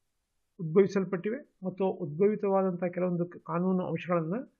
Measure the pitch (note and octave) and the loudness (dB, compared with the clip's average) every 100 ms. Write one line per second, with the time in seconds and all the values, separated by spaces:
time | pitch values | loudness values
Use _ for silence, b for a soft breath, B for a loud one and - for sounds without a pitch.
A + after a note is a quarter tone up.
0 | _ _ _ _ _ - D#3+ E3+ G3 G3+ | _ _ _ _ _ -10 2 4 4 2
1 | F#3 F#3+ G#3 C4 - _ F#3 F3+ F#3+ F#3+ | -2 -4 -4 -6 -10 _ -10 -2 -2 -2
2 | E3 D3+ G3+ G#3 G#3 G3 F#3+ F3 F3+ F3 | -4 2 2 2 2 2 2 0 -4 -2
3 | F3+ F3 E3+ E3 - E3 F#3 F#3 F3+ E3 | -2 0 -2 -6 -6 0 2 2 0 -4
4 | E3 F3 D#3+ G#3 C#4 _ | 0 0 0 -4 -6 _